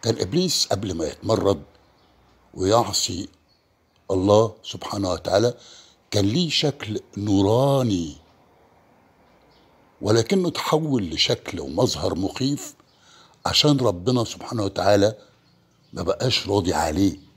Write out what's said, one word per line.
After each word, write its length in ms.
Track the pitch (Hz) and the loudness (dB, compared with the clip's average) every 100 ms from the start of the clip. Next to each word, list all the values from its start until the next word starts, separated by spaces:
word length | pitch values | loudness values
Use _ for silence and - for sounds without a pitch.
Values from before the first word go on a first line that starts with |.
كان 180 | 113 113 | -2 -2
إبليس 460 | 98 143 185 - - | 0 0 0 -2 -2
قبل 280 | 101 101 | -2 -4
ما 120 | 85 76 | -4 -6
يتمرد 580 | - - 110 95 98 - _ _ _ _ _ _ _ _ | -6 0 2 2 0 -4 _ _ _ _ _ _ _ _
ويعصي 760 | - 92 113 - - - 87 - _ _ _ _ _ _ _ _ | -4 2 2 2 -4 -4 -6 -10 _ _ _ _ _ _ _ _
الله 440 | 95 95 104 113 110 | 0 6 6 4 -2
سبحانه 480 | - 90 - 101 98 | -16 -12 -8 -4 -2
وتعالى 460 | 85 - 95 117 120 - - - _ _ | -4 2 2 2 -2 -18 -20 -20 _ _
كان 140 | 104 98 | 0 2
ليه 240 | 127 170 | 2 0
شكل 520 | - 151 - 107 104 - - | 0 -2 -2 -8 -10 -8 -8
نوراني، 1000 | 104 98 98 117 139 139 123 95 82 69 _ _ _ _ _ _ _ _ _ _ _ _ _ _ _ _ _ _ | 0 2 4 4 2 2 2 0 -4 -10 _ _ _ _ _ _ _ _ _ _ _ _ _ _ _ _ _ _
ولكنه 480 | 101 113 113 196 180 | 0 0 2 0 -2
تحول 600 | - - 156 156 131 90 | -4 -2 -2 0 -2 -2
لشكل 500 | - - 127 - 87 | -4 -2 -2 -4 -10
ومظهر 560 | 69 73 127 - 104 92 | -8 -2 -2 0 -4 -4
مخيف 600 | 95 - 131 143 - - _ _ _ - - _ - | -6 -4 -4 -4 -8 -20 _ _ _ -20 -20 _ -2
عشان 320 | - 151 139 | 2 4 4
ربنا 460 | 120 87 92 123 | 2 0 0 0
سبحانه 400 | 110 - - 120 | -2 -8 -10 -4
وتعالى 540 | 98 - 92 104 101 113 - _ _ _ _ _ _ | -4 0 4 6 4 0 -18 _ _ _ _ _ _
ما 100 | - | -8
بقاش 440 | 87 - 127 - - | -4 -2 0 -2 0
راضي 260 | 101 92 | 0 2
عليه. 440 | 80 82 78 98 76 - | -2 -2 2 0 0 -16